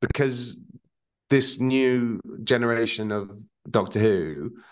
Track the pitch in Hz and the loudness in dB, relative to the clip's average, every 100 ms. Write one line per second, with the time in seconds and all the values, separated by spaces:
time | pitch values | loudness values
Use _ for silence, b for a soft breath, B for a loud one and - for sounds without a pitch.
0 | - - 135 123 123 - - - _ _ | -4 0 -2 -2 -8 -12 -18 -20 _ _
1 | _ _ - 135 131 - 131 131 127 127 | _ _ 2 2 4 0 0 2 4 2
2 | 120 98 - - 110 123 117 117 110 110 | 0 -4 -8 -8 0 2 2 2 0 -2
3 | 107 104 101 104 - _ - 117 95 104 | -4 -4 -6 -12 -20 _ -2 0 0 2
4 | 110 95 78 73 71 - B | 4 2 0 -6 -10 -12 B